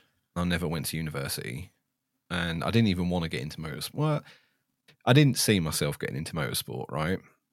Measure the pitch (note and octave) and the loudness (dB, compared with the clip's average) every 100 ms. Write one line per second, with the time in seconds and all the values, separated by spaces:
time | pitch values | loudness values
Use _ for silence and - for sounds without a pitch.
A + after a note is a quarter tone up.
0 | _ _ _ F2 F2 E2+ E2 D#2+ C#2 D#2+ | _ _ _ -4 0 0 0 -2 -4 -4
1 | D#2+ C#2 C#2 - - B1 F2+ _ _ _ | -6 -6 -6 -6 -8 -10 -12 _ _ _
2 | _ _ - F2 F2 E2 - A2+ A2 F2+ | _ _ -6 -4 -2 -2 2 4 4 2
3 | F2 F2 E2 - D2 - D#2+ C2 - - | 0 0 -2 -4 -6 -8 -8 -8 -8 -2
4 | D3+ D3 - - _ _ _ _ _ _ | -2 -2 -6 -20 _ _ _ _ _ _
5 | - C3 C#3+ - - G2+ D#2 - D2 C#2+ | 6 8 8 4 4 4 2 0 -2 -2
6 | - B1 E2 D#2+ C#2 - - B1 - C#2+ | -6 -6 -4 -4 -2 -4 -6 -8 -6 -4
7 | D#2 F#2+ - _ _ | -2 -4 -8 _ _